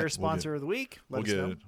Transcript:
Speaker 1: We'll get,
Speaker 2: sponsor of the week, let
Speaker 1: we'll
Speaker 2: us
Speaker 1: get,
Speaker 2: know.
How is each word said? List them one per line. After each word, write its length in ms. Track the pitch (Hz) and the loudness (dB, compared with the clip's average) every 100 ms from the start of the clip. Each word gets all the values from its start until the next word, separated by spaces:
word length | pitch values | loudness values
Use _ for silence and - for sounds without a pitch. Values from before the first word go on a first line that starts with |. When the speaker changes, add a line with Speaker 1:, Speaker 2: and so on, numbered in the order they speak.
Speaker 1:
We'll 0 | - | 4
get, 40 | |
Speaker 2:
sponsor 400 | - 160 160 156 | 2 2 2 0
of 60 | 151 | -2
the 40 | 143 | -2
week, 320 | 226 269 - - | -2 -4 -10 -6
let 80 | 107 | -2
Speaker 1:
we'll 20 | |
Speaker 2:
us 60 | 107 | 2
Speaker 1:
get, 100 | 101 | 2
Speaker 2:
know. 180 | 92 87 | 2 -2